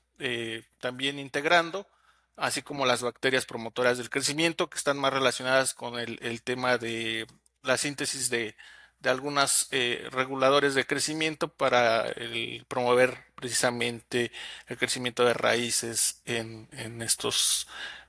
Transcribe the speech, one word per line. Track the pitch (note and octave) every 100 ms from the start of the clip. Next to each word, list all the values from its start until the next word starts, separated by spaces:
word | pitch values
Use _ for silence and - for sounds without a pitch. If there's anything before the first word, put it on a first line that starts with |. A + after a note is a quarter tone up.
| _ -
eh, | C#3 A#2+ A2+ A2+ - _
también | B2+ B2+ C3+ C#3+
integrando, | C#3 D3 D3 E3+ E3 F#3+ G3+ _ _ _ _ -
así | C#3 C#3
como | - C#3+ B2+
las | A#2+
bacterias | A#2+ - C3+ C3 -
promotoras | A#2 A2+ A#2 B2 B2
del | A#2+
crecimiento, | C3 C3+ C#3+ E3 D#3+ F3
que | -
están | - C#3+
más | C3+
relacionadas | C3+ C3 - B2+ C3 C3
con | - B2 A#2+
el, | A2+ A#2
el | A#2+ A#2
tema | - B2 B2+ B2
de | A#2 A2+ A2+ A2+ A2+ - _ _
la | C3 B2+
síntesis | D3 C3+ C#3+ C3+ B2
de, | A#2+ A2 - - - - _
de | B2+
algunas, | C3 C#3+ C#3+ C3+ - -
eh, | C#3 A#2+ A#2+ -
reguladores | B2+ C3 C3+ C3 C#3+ C#3+ C3+
de | B2
crecimiento | C#3+ B2+ D#3 D#3 D3+ D#3
para | - C3+ B2 A#2 A2+ A#2
el | - A#2 A#2 A#2 A#2+ -
promover | - B2 B2 B2+ B2 - -
precisamente | B2+ A#2+ B2+ A#2+ A#2+ A#2 - B2 A#2 - - - -
el | B2
crecimiento | B2 B2+ B2 A#2 B2
de |
raíces | A#2 A#2 A#2 A#2+ - A#2 A2 - - -
en, | A#2 A2+ A2+ A2
en | C3+ A2+ A#2
estos, | A2+ - A#2+ - - - - - - -